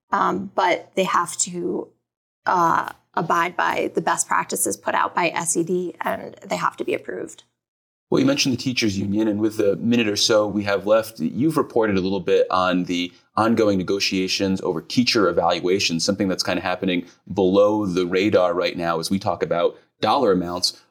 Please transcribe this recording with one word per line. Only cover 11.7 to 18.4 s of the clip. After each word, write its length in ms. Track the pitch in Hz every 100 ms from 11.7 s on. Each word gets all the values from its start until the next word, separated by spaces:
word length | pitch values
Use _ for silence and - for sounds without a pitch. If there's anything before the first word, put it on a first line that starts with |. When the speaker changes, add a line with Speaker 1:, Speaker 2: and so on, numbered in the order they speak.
| - 110 95
Speaker 2:
a 20 |
little 200 | 92 98
bit 260 | 87 95 95
on 320 | 92 92 90
the 280 | 87 87 87 - _ -
ongoing 440 | 110 117 104 95
negotiations 800 | 90 98 - 95 92 - 98 95
over 220 | - 80
teacher 460 | - - 120 117 90
evaluation, 680 | 87 85 87 90 98 - 82
something 280 | - 98 98
that's 160 | 87
kinda 180 | - 87
happening 460 | 92 90 92 87 - - -
below 540 | 95 92 98 104 107 98
the 180 | 90 87
radar 480 | 92 104 98